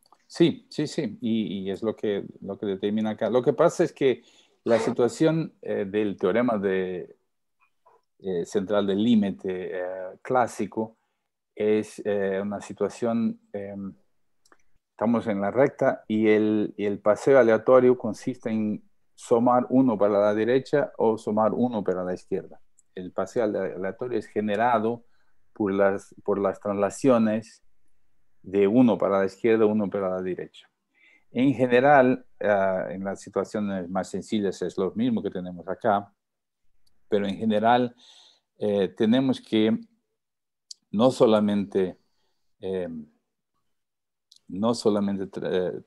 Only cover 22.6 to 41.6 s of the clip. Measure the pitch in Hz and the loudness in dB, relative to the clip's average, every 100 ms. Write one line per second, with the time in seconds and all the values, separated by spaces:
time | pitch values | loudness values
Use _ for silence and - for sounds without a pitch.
22.6 | - _ _ - 90 - 95 127 107 101 | -20 _ _ -14 -10 -8 -4 -2 -2 -2
23.6 | 95 87 95 95 127 117 - 107 107 104 | -4 -6 -8 -8 -6 -6 -6 -4 -2 0
24.6 | 120 117 110 123 - _ _ _ _ - | 2 0 0 -6 -12 _ _ _ _ -4
25.6 | 104 98 98 98 - - - 98 98 92 | 0 2 2 0 -8 -8 -4 0 -2 -4
26.6 | 104 101 101 - 139 120 110 110 110 - | -4 -2 -2 0 2 4 2 -2 -8 -20
27.6 | - - - - _ _ _ _ 95 98 | -20 -20 -20 -20 _ _ _ _ -4 2
28.6 | 98 120 123 92 92 98 98 - 117 110 | 4 6 4 4 0 0 -2 -2 0 4
29.6 | 107 107 98 101 95 92 92 87 85 - | 2 2 -2 -4 -4 -4 -6 -8 -12 -18
30.6 | _ _ _ _ _ _ _ 117 135 120 | _ _ _ _ _ _ _ 0 0 2
31.6 | 127 120 139 143 127 127 - - 101 101 | 2 4 6 6 6 2 -6 -4 0 2
32.6 | 95 92 - 95 98 95 - 98 92 107 | 2 -2 -4 -8 -8 -10 -6 -4 -4 -4
33.6 | 101 98 85 92 90 95 - 110 98 - | -4 -6 -6 -6 -6 -8 -4 -2 -2 -4
34.6 | 90 - 92 98 127 107 95 92 90 87 | -6 -4 -4 -2 -2 -2 -4 -8 -10 -10
35.6 | 85 92 120 101 104 _ _ _ _ _ | -10 -4 0 -2 -4 _ _ _ _ _
36.6 | _ _ _ _ - 104 101 90 110 104 | _ _ _ _ -4 -2 -2 -4 -2 0
37.6 | 113 123 120 - - - - _ _ - | 2 2 0 -8 -20 -20 -20 _ _ -6
38.6 | 107 101 90 - 110 127 135 117 - 110 | -2 0 -2 0 0 2 0 -4 -2 0
39.6 | 110 113 - _ _ _ _ _ _ _ | 2 0 -6 _ _ _ _ _ _ _
40.6 | - - _ 101 127 127 123 107 104 104 | -20 -20 _ 0 2 4 4 4 2 0